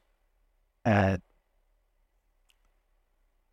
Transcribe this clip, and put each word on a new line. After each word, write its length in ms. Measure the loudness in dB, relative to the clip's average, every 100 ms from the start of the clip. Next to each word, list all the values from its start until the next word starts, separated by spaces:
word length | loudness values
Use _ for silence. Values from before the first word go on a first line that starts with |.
| _ _ _ _ _ _ _ _
and 380 | -2 0 0 -2 -8 _ _ _ _ _ _ _ _ _ _ _ _ _ _ _ _ _ _ _ _ _ _